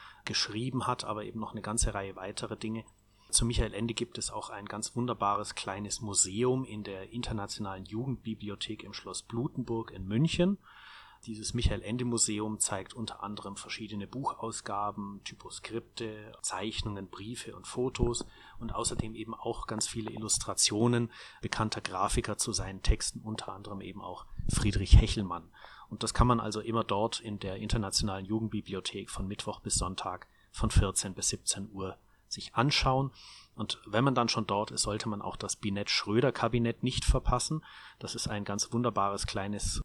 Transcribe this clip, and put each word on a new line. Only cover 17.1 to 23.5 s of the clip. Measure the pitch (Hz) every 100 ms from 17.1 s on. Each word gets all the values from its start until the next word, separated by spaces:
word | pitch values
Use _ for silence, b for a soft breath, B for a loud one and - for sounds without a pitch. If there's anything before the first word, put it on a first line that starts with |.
| - 104 120 -
und | - -
Fotos | 127 127 - 120 113 b b b -
und | 117
außerdem | 104 113 - 110
eben | 113 110
auch | 113 117 110 -
ganz | 110 -
viele | 117 107
Illustrationen | - 107 - - 95 - 104 120 120 120 B B B
bekannter | 104 - 110 -
Grafiker | - 92 101 - 113 101
zu | -
seinen | 92 92 95
Texten, | - 110 - -
unter | 107 110 -